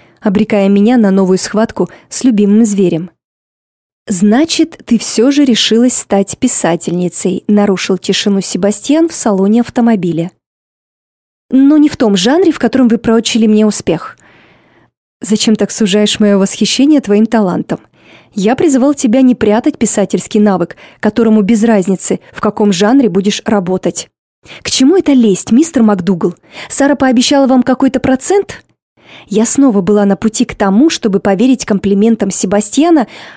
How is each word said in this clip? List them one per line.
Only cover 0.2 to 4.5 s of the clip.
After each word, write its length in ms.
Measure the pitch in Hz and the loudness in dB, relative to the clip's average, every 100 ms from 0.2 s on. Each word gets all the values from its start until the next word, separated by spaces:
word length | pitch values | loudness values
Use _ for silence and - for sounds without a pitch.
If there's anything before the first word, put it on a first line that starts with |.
обрекая 480 | 214 196 214 208 196 | -2 -2 0 0 2
меня 280 | 202 214 254 | 2 2 2
на 140 | 202 | 2
новую 280 | 190 185 185 | 2 2 0
схватку 500 | - 202 226 - 175 - _ | -2 -2 -2 -4 -6 -8 _
с 160 | - | -4
любимым 400 | 262 202 202 214 | 0 2 2 2
зверем. 460 | 226 202 180 160 180 _ _ _ _ _ _ _ _ _ - | 2 0 0 -2 -6 _ _ _ _ _ _ _ _ _ -8
«Значит, 760 | 185 208 240 330 | -2 2 2 0